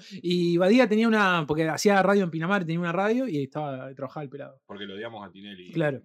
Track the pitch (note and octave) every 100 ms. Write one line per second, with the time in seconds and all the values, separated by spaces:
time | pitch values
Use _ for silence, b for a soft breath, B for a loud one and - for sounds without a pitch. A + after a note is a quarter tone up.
0 | B F#3+ F3 F3+ E3+ E3+ F#3 A#3+ A#3+ G#3+
1 | A#3 A3 G3 F3 D#3 D3+ D#3+ D3 G#3 G3
2 | F#3+ G3+ F3+ E3 E3 G3+ E3 E3 F3 E3+
3 | G3+ A#3+ C4 D3+ C3+ D#3 D3 C3 C3+ C3+
4 | C3+ - D3 C#3 C3+ C3+ - G2+ G2+ G2
5 | A#2 A2+ G2 F#2+ G2+ G2 F2+ E3 D#3 B2+